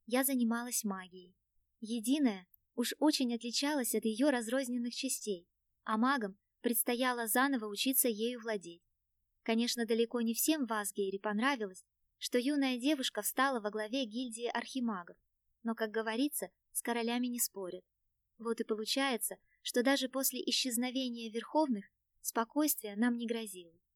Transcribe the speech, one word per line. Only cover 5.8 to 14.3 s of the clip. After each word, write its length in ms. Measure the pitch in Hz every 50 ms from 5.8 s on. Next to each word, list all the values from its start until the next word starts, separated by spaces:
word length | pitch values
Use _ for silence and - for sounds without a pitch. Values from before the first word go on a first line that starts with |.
| -
а 120 | - 220
магам 400 | 214 233 262 285 269 214 196 190 _ _ _ _ _
предстояло 640 | - 233 233 - - - 247 233 262 254 240 240 233
заново 400 | 220 - 247 262 285 277 240 220 214
учиться 400 | 202 202 - 262 269 - - 247
ею 320 | 220 202 220 240 247 240
владеть. 420 | 220 233 220 202 170 170 170 - _ _ _ _ _ _ _ _ _ _ _ _ -
Конечно, 400 | - 226 226 233 247 - 240 233
далеко 380 | 208 233 226 233 226 - 240
не 100 | 233 226
всем 340 | 226 - - - 320 311 262
в 60 | 220
Асгейре 460 | 226 214 208 - - - 202 190 190 196
понравилось, 640 | - 214 208 208 240 277 285 226 214 190 185 - - _ _ _ _ _ _
что 220 | - - - - 247
юная 400 | 233 277 302 285 269 262 254 240
девушка 420 | 233 285 311 262 247 - - 214
встала 400 | 208 - - - 262 277 269 233
во 100 | 202 208
главе 360 | 202 214 214 214 226 277 269
гильдии 400 | 208 208 240 262 240